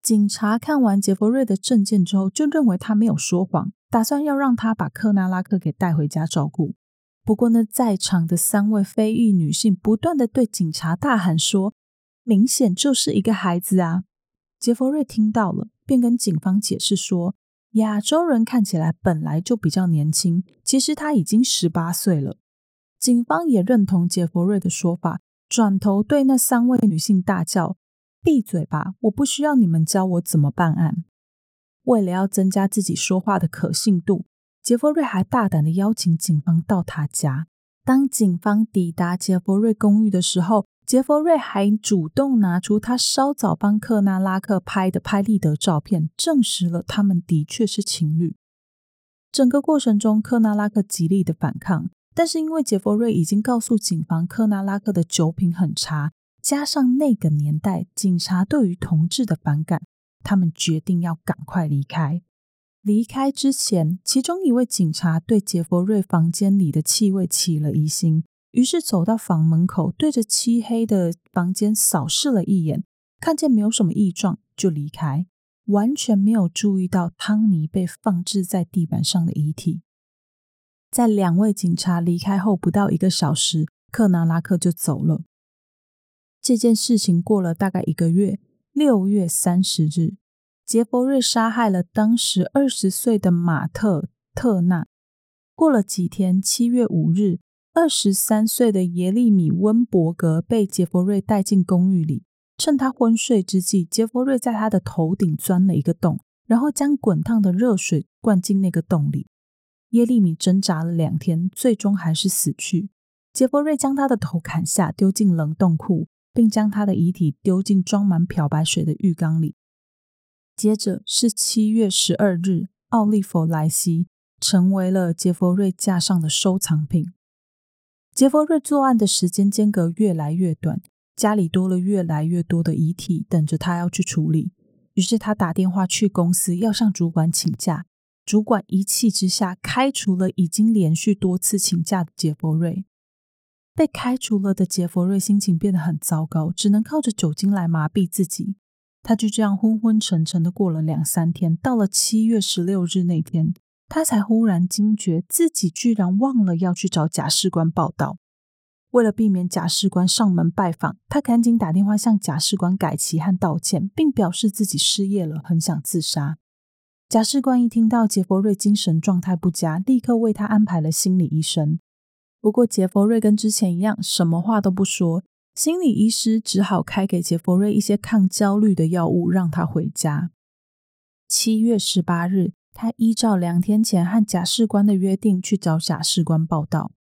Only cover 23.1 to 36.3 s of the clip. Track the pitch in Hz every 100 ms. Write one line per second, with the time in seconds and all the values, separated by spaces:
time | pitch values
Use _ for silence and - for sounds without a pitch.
23.1 | 240 233 311 339 226 185 247 196 185 175
24.1 | - 170 175 180 202 180 - 175 175 170
25.1 | 156 _ _ _ - 220 196 208 196 214
26.1 | 285 269 262 - 240 240 247 220 165 -
27.1 | 196 185 190 165 196 165 190 _ _ _
28.1 | _ - 294 - 175 151 151 185 190 226
29.1 | 202 277 - 294 277 190 165 156 196 190
30.1 | 175 175 165 143 - 170 156 165 165 -
31.1 | _ _ _ _ _ _ _ - 240 190
32.1 | 180 196 196 190 196 196 214 190 170 -
33.1 | 190 196 190 165 - - 160 - 185 165
34.1 | 190 - _ _ _ - 240 302 302 277
35.1 | 185 190 254 202 160 151 170 202 226 180
36.1 | 165 -